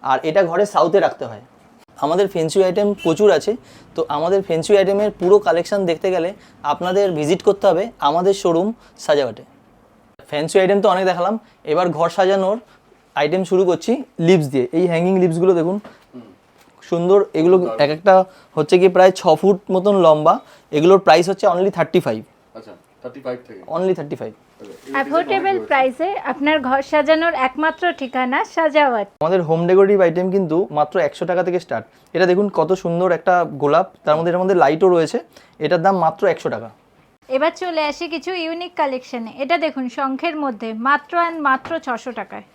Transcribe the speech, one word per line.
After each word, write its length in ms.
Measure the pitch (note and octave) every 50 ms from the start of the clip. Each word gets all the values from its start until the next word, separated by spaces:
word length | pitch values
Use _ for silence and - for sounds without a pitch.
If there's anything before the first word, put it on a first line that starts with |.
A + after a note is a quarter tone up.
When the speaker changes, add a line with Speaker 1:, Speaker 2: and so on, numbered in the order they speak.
Speaker 1:
আর 160 | - C3 C3 C3
এটা 200 | - D#3+ D#3 G3
ঘরে 240 | F#3+ E3 E3+ F3 G#3
সাউথে 340 | G3+ - E3+ D#3 E3+ E3 G3
রাখতে 240 | E3+ C#3+ - - C#3+
হয়। 160 | A2+ A2+ G#2 - _ _ _ _ _ _ _ _ _ _
আমাদের 320 | - - D3 E3 F#3 G3+ F#3+
ফেন্সি 360 | - F3+ D#3+ D#3+ - G3 F#3+
আইটেম 300 | F#3 F3 G#3 G3+ G3+ G#3
প্রচুর 360 | G3 - E3 E3 - G#3 G#3
আছে, 260 | F3+ D3+ - - A3 - - - - - - - -
তো 100 | - D#3+ -
আমাদের 340 | D3 D3 D#3+ E3+ G3 G3
ফেন্সি 340 | F#3+ - E3+ D#3+ D#3 - G#3
আইটেমের 340 | G3+ F#3+ F#3 G3 G3+ G#3 G#3
পুরো 280 | G3+ - F3+ F3+ G3+ G#3
কালেকশন 480 | G3 F#3 D#3+ E3+ E3+ - G#3 G3+ F#3+
দেখতে 240 | F3 E3 D#3 - F#3+
গেলে 220 | F#3 F3 E3 F3 G#3 - - - _ _
আপনাদের 500 | - D3 D3 - F3 F3+ F#3 G3 G3+ F#3+
ভিজিট 300 | F3 D3+ D3+ C#3+ F#3 F#3
করতে 240 | - G#3+ G3 G3+ -
হবে 220 | G3+ E3+ E3 G3+ A#3 - _
আমাদের 340 | - C#3+ D3+ E3+ F3+ F#3+ G3
শোরুম 380 | - - F#3 E3 E3 F#3 G#3+ A3+ _ _ - _ -
সাজাওয়াটে। 440 | - - D3+ C#3+ C3+ A#2+ A2 - - _ _ _ _ _ _ _ _ _ _ _ _ _ _ - - _
ফ্যান্সি 300 | - D3 D3+ D#3+ - G3
আইটেম 200 | F#3 F#3 G3+ G3+
তো 80 | G3 G#3
অনেক 160 | F3+ F#3 F#3+
দেখালাম, 340 | F#3 F3+ E3+ F3 F#3+ A3 A3 _ _ _ _ _
এবার 240 | D#3 D3+ E3+ F3+ F3
ঘর 200 | D3+ D3+ E3+ E3+
সাজানোর 500 | E3 - F#3+ F#3 G3 G3 F#3+ F#3 G#3 A#3+ - _ _ _ _ _ _ _ _ _ _
আইটেম 300 | C#3+ D3+ D3+ D#3+ F#3 F#3
শুরু 200 | F3 G3 F#3 F#3+
করছি 380 | F3+ F3 D#3+ - - A#3 C#4+ C4 _ _ - E3
লিপস 200 | E3 F#3+ E3+ D3+
দিয়ে। 200 | C#3 C3+ C3+ A#2+ B2
এই 140 | - E3 F3+
হ্যাঙ্গিং 340 | F3+ E3+ E3 E3+ F3+ F#3+ F#3+
লিপসগুলো 300 | F3+ F3+ D#3+ E3+ E3+ F#3 F#3+
দেখুন, 220 | E3+ D#3 E3+ F#3+ G#3 - - - _ _ _ _
Speaker 2:
হুম। 60 | B2+ A2+ G2+ - _ _ _ _ _ _ _ _ _ - -
Speaker 1:
সুন্দর। 340 | F3 E3+ E3+ F3+ G3 G3+ G3 - -
এগুলো 240 | D#3 D#3+ F3 F#3 F#3+
Speaker 2:
দারুণ। 220 | F3+ - - - D3
Speaker 1:
এক 60 | C#3+
একটা 340 | D#3 D#3+ F3 G3+ F#3+ F#3+ F#3 F#3 - - - _ _
হচ্ছে 220 | D#3+ D3+ - - F3+
কি 100 | F3+ F#3+
প্রায় 220 | F3+ F#3 F3+ F#3+
ছ 120 | F#3 - - F3+ D#3 D3+
ফুট 180 | - F#3+ G3+ F#3+ _ -
মতন 260 | F#3+ F#3 F3+ G#3 G3+ G3 F3
লম্বা। 280 | D#3+ D#3 D3+ D3+ D#3+ F#3+ C4+ - - - _ _ _
এগুলোর 280 | - D3+ D3+ F3 G3 F#3+ -
প্রাইস 220 | F3+ D#3 E3+ F3 F3+
হচ্ছে 160 | G3 F#3+ -
only 240 | G3+ - C3 F#3 G3+
থার্টি 300 | G3 F3 D#3+ - - F3
ফাইভ। 200 | - - A2+ A2 A2 _ _ _ _ _ _ A#2
Speaker 2:
আচ্ছা, 120 | - G#2+ F#2 _ _ _ _ _
থার্টি 180 | _ B2 B2 C#3
ফাইভ 180 | B2 B2+ B2 B2 -
থেকে। 140 | - A2+ F#2+ - - D#3
Speaker 1:
Only 180 | E3 F#3 F#3+ F#3 E3
থার্টি 180 | D3+ C#3+ D3+ -
ফাইভ। 120 | A#2 A2
Speaker 2:
আচ্ছা, 400 | A2 _ _ _ _ _ - -
এর 220 | - - - - C4+
Speaker 3:
অ্যাফোর্ডেবল 300 | C4+ C4+ C#4 C#4 E4 F4+
Speaker 2:
ডিজাইন 160 | - G#4 G4
অনেক 140 | F4+ G4 G4
রয়েছে। 120 | F#4 -
Speaker 3:
প্রাইসে 420 | - D4+ C4+ C4 C4 B3+ - D#4 F#4 G4+ - - C#4+
আপনার 240 | C4 D#4 C#4 D4 D#4 D#4 C4 B3+
ঘর 120 | C4 C4+ C4+ -
সাজানোর 440 | - D4+ D4 C#4 D#4 D#4 E4 E4+ D#4+
একমাত্র 580 | C4 C4 B3+ B3+ D4 D#4 D#4+ D#4 - F4+ F4 E4+ -
ঠিকানা 460 | C#4 A#3+ - B3+ B3+ B3 B3+ D4+ A4 - -
সাজাওয়াট। 540 | E4+ E4 D#4 C4+ D4+ D4 C4+ A#3+ A3 G3+ - _ _
Speaker 1:
আমাদের 200 | D#3 D#3+ F#3 F#3+ F3 D3+
হোম 120 | E3 E3 E3+
ডেকোরেটিভ 340 | E3+ F#3 F#3+ G3 G3 G#3 G3
আইটেম 260 | F#3 E3+ D#3+ F3 F3+ F#3+ F#3
কিন্তু 200 | G3 F#3+ D#3 D#3+ E3+ G3 -
মাত্র 240 | D3+ E3 D3 - - F#3+ E3
একশো 180 | C#3+ - - F3 E3
টাকা 120 | F3+ F3 F3+
থেকে 140 | F3+ F3 F3+
স্টার্ট। 240 | F3 _ C3 A2+ - _ _ _ _ _ _
এটা 100 | E3+ F#3 F3+
দেখুন 160 | F3+ F#3 G#3 G3+ F3+ -
কত 120 | D#3+ D#3+
সুন্দর 360 | F#3+ F3+ - E3+ E3+ E3+ F3+ F#3 F3 D#3+
একটা 160 | - F#3+ F3+ F3+ E3+ D#3 D3+ C#3
গোলাপ, 240 | C#3+ C#3+ D3 E3 F#3 F#3 _ _ _
তার 120 | - D3+
মধ্যে, 140 | D#3+ E3 F3
এটার 120 | F3 F3+
মধ্যে 120 | F#3 F#3 F3
লাইটও 340 | F3+ D3 C#3 D#3 D#3+ G3 F#3
রয়েছে। 300 | F3+ E3+ D#3+ D3 - A#3+ - _ _ - _ _ _ _ D#3
এটার 180 | D3+ F3 F3
দাম 120 | D#3+ F#3+ G3 F#3 E3+
মাত্র 180 | D#3+ D#3+ - G3
একশো 220 | F#3+ D#3+ - - D#3+ B2
টাকা। 140 | A2 A2+ A2 - _ _ _ _ _ _ _ _ _ _ -
Speaker 3:
এবার 240 | C4 C4 D4 E4 D#4+ -
চলে 200 | F#4 F4+ E4+ D#4 D4+ D4
আসি 140 | D4 - E4+ D#4+ D#4+
কিছু 160 | D#4+ - F4 F#4 F4+ E4
ইউনিক 280 | D#4+ E4 E4+ F4 F4+ F4+ -
কালেকশনে। 500 | D#4 C#4 C4 B3+ B3 - - A#3+ A3+ A3 - -
এটা 140 | C#4 C4+ E4+ E4 D#4
দেখুন 200 | D#4 - C4+ B3+ B3+ -
শঙ্খের 400 | - C#4 C4+ C4 C4+ - E4+ D#4 D#4 D4
মধ্যে 240 | C#4 A#3+ G3+ A#3+ A3+ A3 A3 A#3 C4+
মাত্র 240 | C#4+ C#4+ C#4 - - E4+ E4+
and 120 | E4+ E4 E4 D4 C#4+
মাত্র 220 | C4 C4+ - - E4+ D#4+ D#4+
ছশো 280 | C#4 B3+ A3+ - C4 A#3 A3+
টাকায়। 220 | G3 - G3+ G3+ G3+ _